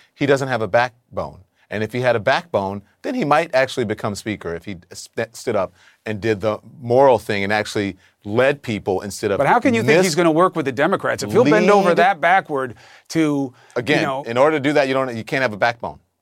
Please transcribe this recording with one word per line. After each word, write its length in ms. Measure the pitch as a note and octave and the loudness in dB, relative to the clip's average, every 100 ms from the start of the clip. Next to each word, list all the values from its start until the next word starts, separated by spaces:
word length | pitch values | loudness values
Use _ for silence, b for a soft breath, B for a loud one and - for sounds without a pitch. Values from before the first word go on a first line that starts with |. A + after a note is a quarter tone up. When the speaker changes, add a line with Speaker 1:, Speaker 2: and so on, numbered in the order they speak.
| b | b
Speaker 1:
he 120 | - C#3 | -4 0
doesn't 220 | C#3 C3+ | 0 0
have 120 | A#2+ | -4
a 80 | G#2+ | 0
backbone. 760 | A#2 B2 - _ F#2+ D2+ E2 _ _ - | 0 0 -4 _ -10 -10 -12 _ _ -10
And 120 | G#2 | -6
if 120 | A2 | -4
he 60 | B2 | -2
had 120 | B2+ | 0
a 60 | A#2 | 0
backbone, 600 | G2+ D3 - G#2 F#2+ G2+ - _ | 0 0 0 -2 -2 -6 -12 _
then 140 | C#4 | -6
he 100 | B3+ | -4
might 300 | D#3 D3 E3+ | 0 0 2
actually 300 | C3 C3 - G#2+ | 0 0 -2 -4
become 280 | G#2+ A2+ | -4 -6
speaker 400 | G2+ A2+ G2+ F2 | -6 -8 -8 -8
if 120 | E2+ - | -10 -10
he 100 | F2+ - | -16 -16
st-, 420 | - - - - | -20 -12 -8 -8
stood 220 | - - G#2 | -8 -4 -2
up 160 | F2+ b b b | -4 b b b
and 160 | A2+ G#2+ | -10 -4
did 220 | A2+ G#2 | -2 -2
the 160 | G#2+ G#2 A2+ - | -2 -4 -8 -10
moral 400 | A#2+ B2 C#3 A2 | 0 4 6 4
thing 240 | - G2+ | 0 -4
and 80 | G2 | 0
actually 440 | G#2+ G#2+ A2 G2+ F2 b b | -2 -2 -4 -4 -6 b b
led 380 | G2+ A2+ C3+ C#3+ | -4 0 0 0
people 400 | - G2+ - F#2 | -6 -6 -4 -4
instead 300 | G2+ - G2+ | -6 -6 -2
of 80 | F#2+ | 0
Speaker 2:
But 80 | C#3+ | 2
how 120 | A#3 | 2
can 120 | C4+ | 2
you 80 | A#3 | 0
think 140 | - E3 | 2 2
Speaker 1:
mis- 100 | F#3+ | 2
Speaker 2:
he's 60 | |
gonna 160 | D3+ E3+ | 2 2
work 240 | D#3 F3+ E3+ | 2 2 0
with 100 | C3+ | -4
the 60 | |
Democrats? 500 | B2 D#3+ F3+ B2+ A#2+ | -2 -2 -2 -4 -6
If 100 | B2 | 0
he'll 100 | D3+ | 2
bend 260 | B3 G#3+ F#3 | 4 4 4
over 180 | G3+ F#3 | 4 4
Speaker 1:
lead 80 | E3+ | 2
Speaker 2:
that 240 | F3+ F3 | 2 2
backward 540 | E3 F#3+ - C#3 B2+ b b b - | 2 2 0 -4 -6 b b b -6
to, 460 | D#3+ D#3 C#3+ C3+ b b B2+ | -2 0 0 -4 b b -4
Speaker 1:
Again, 240 | B2+ D3 | 0 0
Speaker 2:
you 60 | C#3 | 0
know, 160 | C3+ | -4
Speaker 1:
in 120 | A#2 A#2 | -2 2
order 220 | D3 D#3 | 4 4
to 20 | |
do 140 | C3+ | 2
that, 120 | D3 C3+ | 2 2
you 40 | |
don't, 220 | C3 C3 A2+ | 0 -2 -6
you 80 | |
can't 160 | - C#3 | -6 -2
have 140 | B2+ | -2
a 20 | G#2 | 0
backbone. 440 | A#2+ A#2+ F2+ D#2+ _ _ | 0 0 -8 -12 _ _